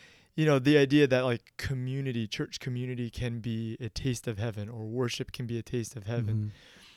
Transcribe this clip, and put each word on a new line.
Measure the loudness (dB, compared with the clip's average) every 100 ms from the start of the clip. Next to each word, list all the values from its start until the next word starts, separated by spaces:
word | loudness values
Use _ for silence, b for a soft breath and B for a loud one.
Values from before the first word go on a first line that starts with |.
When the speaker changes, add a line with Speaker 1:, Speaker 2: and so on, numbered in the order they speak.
| -8 -20 _
Speaker 1:
you | 0
know, | 4 6
the | 8 6
idea | 8 6 6
that, | 4
like, | 2 -2 _ -8
community, | -4 -4 -4 -4 -2 -2 -4
church | -4 -6 -6
community | -6 -4 -4 -4 -6
can | -4 -6 -4
be | -4 -4 -6 -6
a | -8
taste | -4 -4 -2 -4
of | -4
heaven, | -4 -4 -8
or | -8 -6
worship | -2 -2 -4 -8
can | -8 -6
be | -6
a |
taste | -4 -4 -4 -8
of |
heaven. | -4 -2 0
Speaker 2:
Mm-hmm. | 0 -2 -8 -20 -20 -20